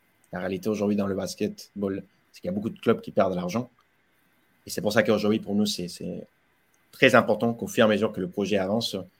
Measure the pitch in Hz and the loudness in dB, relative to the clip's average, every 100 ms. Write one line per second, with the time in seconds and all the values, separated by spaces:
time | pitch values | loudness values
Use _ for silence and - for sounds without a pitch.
0 | _ _ _ 90 92 92 107 104 104 104 | _ _ _ -8 -6 -4 -2 0 0 0
1 | 98 95 90 - 104 - - 101 98 98 | 0 -2 -6 -4 -6 -6 -14 -6 -4 -4
2 | - _ _ - 90 101 104 - 117 110 | -10 _ _ -12 -6 -4 -6 -2 0 0
3 | - 107 95 90 90 113 127 _ _ _ | 0 0 0 0 -4 -4 -6 _ _ _
4 | _ _ _ _ _ _ - - 101 113 | _ _ _ _ _ _ -12 -4 0 2
5 | 107 104 107 107 - 104 104 - 87 - | 4 4 2 0 0 0 0 -2 -8 -10
6 | 90 92 - _ _ _ _ _ _ - | -10 -10 -14 _ _ _ _ _ _ 2
7 | 131 120 113 101 117 117 98 120 110 101 | 6 6 6 2 0 -2 -2 4 4 4
8 | 107 95 90 104 95 101 95 113 113 98 | 0 -2 -6 -4 0 0 0 -2 -4 -8
9 | 90 | -12